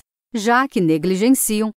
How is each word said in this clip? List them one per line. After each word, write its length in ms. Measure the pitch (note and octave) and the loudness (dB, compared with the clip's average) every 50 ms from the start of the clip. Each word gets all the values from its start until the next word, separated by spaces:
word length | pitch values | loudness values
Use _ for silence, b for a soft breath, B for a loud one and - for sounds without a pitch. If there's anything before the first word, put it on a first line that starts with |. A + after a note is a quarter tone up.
| - _ _ _ _ _ - | -14 _ _ _ _ _ -8
já 340 | A3+ G3 A#3 A#3+ B3+ C4+ | -4 -2 0 0 0 0
que 140 | C#4 - G#3+ | 0 -2 0
negligenciam 920 | F3+ D#3 D#3+ D#3 D3+ F#3 F#3+ F#3 G#3+ B3+ C4+ - - - G#3+ G#3 A3 A3 - | 2 2 0 0 0 -2 -2 0 2 2 2 2 0 -2 -2 -2 -4 -4 -8